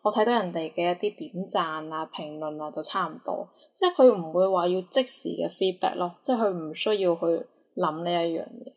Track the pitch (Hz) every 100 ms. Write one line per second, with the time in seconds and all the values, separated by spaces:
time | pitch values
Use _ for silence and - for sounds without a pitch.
0 | 208 208 220 240 185 170 160 - 175 175
1 | 208 202 156 175 185 202 165 156 156 160
2 | 160 - 151 151 156 151 151 156 156 196
3 | 175 156 - - - _ - - 370 349
4 | 262 202 160 170 190 185 175 185 185 254
5 | 262 - 175 170 170 - 190 180 185 -
6 | 180 - - 240 220 180 156 160 - 208
7 | 185 170 170 165 - _ _ - 175 156
8 | 170 175 170 165 - - -